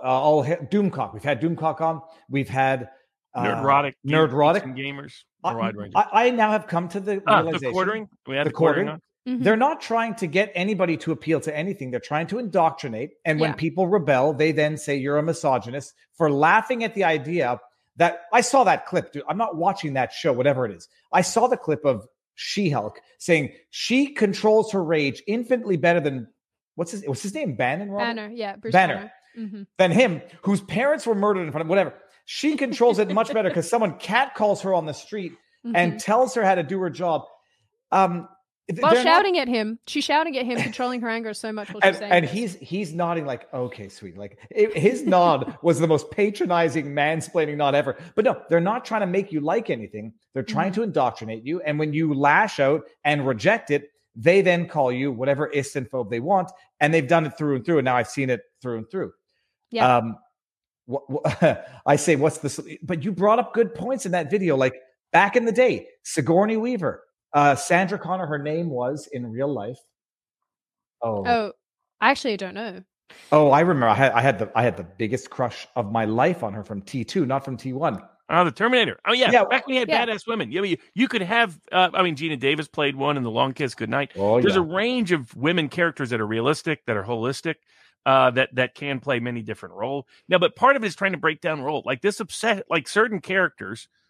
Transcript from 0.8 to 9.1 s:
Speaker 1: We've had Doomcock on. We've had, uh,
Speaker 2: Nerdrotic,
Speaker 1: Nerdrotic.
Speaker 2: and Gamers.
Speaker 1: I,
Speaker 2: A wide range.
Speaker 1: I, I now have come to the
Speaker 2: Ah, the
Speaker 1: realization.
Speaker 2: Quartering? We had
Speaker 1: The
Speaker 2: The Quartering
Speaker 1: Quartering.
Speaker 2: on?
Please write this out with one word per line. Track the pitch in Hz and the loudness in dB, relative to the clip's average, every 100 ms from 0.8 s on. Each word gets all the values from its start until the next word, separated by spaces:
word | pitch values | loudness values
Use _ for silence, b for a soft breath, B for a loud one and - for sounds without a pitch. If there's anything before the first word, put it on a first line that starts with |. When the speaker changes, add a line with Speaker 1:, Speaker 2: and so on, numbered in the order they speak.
| 196 135 104 | 0 -2 -8
Speaker 1:
We've | 107 | -6
had | 135 123 | -4 -2
Doomcock | 160 165 160 147 | -2 -2 -4 -2
on. | 165 160 - B _ | -2 -2 -10 B _
We've | 139 131 | -4 -2
had, | 131 131 127 117 b b _ _ | 0 2 0 -4 b b _ _
uh, | 127 120 | -4 -2
Speaker 2:
Nerdrotic, | 113 135 139 143 - 135 | 0 4 4 2 -6 0
Speaker 1:
Nerdrotic. | 156 156 135 147 190 | 2 4 4 4 2
Speaker 2:
and | 135 127 | -2 -8
Gamers. | 139 139 143 - _ _ | -10 -10 -16 -20 _ _
Speaker 1:
I, | 180 | -6
Speaker 2:
A | 226 | -2
wide | 226 208 | -4 -6
range. | 101 247 | -2 0
Speaker 1:
I, | - | 2
I | 208 247 | 4 2
now | 240 214 | 2 2
have | 214 214 | 0 -2
come | 170 175 | -4 -4
to | 202 | -6
the | 196 196 196 | -6 -2 4
Speaker 2:
Ah, | 160 | 4
the | 160 | 4
Speaker 1:
realization. | 147 131 | -2 -2
Speaker 2:
Quartering? | 180 190 220 208 _ - | 0 -2 -4 -8 _ -6
We | 135 | -2
had | 151 | -2
Speaker 1:
The | |
Speaker 2:
The | - | 2
Quartering | 160 147 147 | 2 2 -2
Speaker 1:
Quartering. | |
Speaker 2:
on? | 156 _ | -6 _